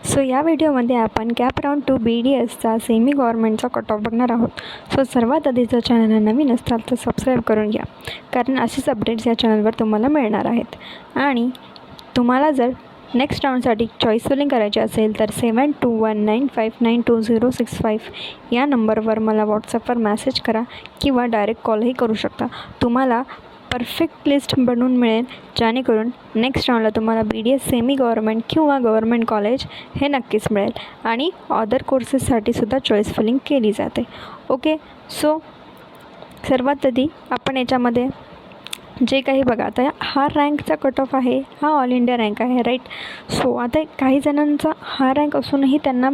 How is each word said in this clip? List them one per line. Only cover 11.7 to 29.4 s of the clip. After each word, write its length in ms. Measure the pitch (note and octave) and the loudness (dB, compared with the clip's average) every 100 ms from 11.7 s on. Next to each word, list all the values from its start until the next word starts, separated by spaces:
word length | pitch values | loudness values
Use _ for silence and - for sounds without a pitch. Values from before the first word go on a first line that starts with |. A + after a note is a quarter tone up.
| - - - - | -20 -20 -20 -4
तुम्हाला 360 | B3+ A#3+ B3+ D4+ | 0 2 4 2
जर 180 | C4 A#3+ B3+ - - - | 2 0 -2 -14 -20 -4
नेक्स्ट 300 | A#3+ C#4+ - | -2 -2 -2
राऊंडसाठी 400 | C#4 B3+ B3 A3 A3+ - | 0 0 0 0 -2 -2
चॉईस 220 | A#3+ A3 | 0 0
फिलिंग 260 | - C#4 C#4+ | 0 0 2
करायची 300 | B3+ G#3 G#3+ | 2 0 0
असेल 380 | A3 - G#3+ G#3+ | -2 0 0 0
तर 100 | G#3+ | -2
सेवन 380 | - A#3 A3 D4 C#4+ | 0 0 2 0 0
टू 80 | B3 A3 | 0 0
वन 180 | A3 G#3+ | 0 0
नाईन 220 | G#3+ A3 C4+ | 0 2 0
फाईव्ह 280 | - A3 - | -2 -4 0
नाईन 180 | A#3 A#3+ A#3 | 2 2 2
टू 120 | A#3 | 0
झिरो 300 | A3 A3+ B3 | 2 2 2
सिक्स 260 | B3+ A#3 - | 0 -4 -2
फाईव्ह 760 | A3+ G#3+ - - - - - | -2 -2 -6 -16 -16 -16 -4
या 100 | A#3+ | -2
नंबरवर 540 | C#4+ C4 A3 A3 A3 A3 | 2 2 2 0 0 0
मला 240 | A3 G#3+ | 2 2
WhatsApp-वर 520 | G#3+ G#3+ - A3+ - A#3+ | 0 -2 -2 -6 -2 -2
मेसेज 420 | A3 A3 C4+ B3 | 0 0 -2 -4
करा 200 | - A3 A#3+ - - - | -2 -2 -4 -12 -20 -4
किंवा 240 | C#4+ B3 | 0 0
डायरेक्ट 360 | A#3+ A3+ G#3 A3+ | 0 0 0 -2
कॉलही 300 | A#3 G#3+ A#3 | -2 0 0
करू 200 | B3+ A#3 | 0 -2
शकता. 340 | G#3+ - - B3 - - - | 0 -4 -6 -8 -8 -18 -4
तुम्हाला 400 | B3 A#3+ C4 A#3 C4 - - - - | 0 2 2 0 -2 -14 -20 -20 -8
परफेक्ट 540 | B3 A#3+ - E4 - D4 | -8 -6 -2 -4 -2 0
लिस्ट 260 | C#4 - - | 0 2 0
बनवून 360 | B3 A#3+ B3+ B3+ | 2 2 2 2
मिळेल, 280 | A#3 A3 B3 - - - | 2 2 -2 -10 -10 -2
जेणेकरून 520 | A3+ A#3+ B3+ A3 A#3 - - | 0 0 0 0 0 -6 -6
नेक्स्ट 340 | G#3+ B3 B3+ - | -2 0 0 0
राऊंडला 200 | A#3 A3 | 2 2
तुम्हाला 280 | A3 A3 A3+ | 0 0 0
बीडीएस 460 | A3 A3 A3 C4+ - | 0 -2 0 0 0
सेमी 260 | B3 A#3+ | 0 0
गव्हर्नमेंट 460 | C#4 A#3+ A3+ A3 A3 - | 2 2 2 0 -2 -2
किंवा 280 | D#4+ D4+ C#4 | 0 2 2
गव्हर्नमेंट 460 | A#3 A3 A3+ A#3+ | 2 2 2 0
कॉलेज 400 | A3+ A3 | 0 0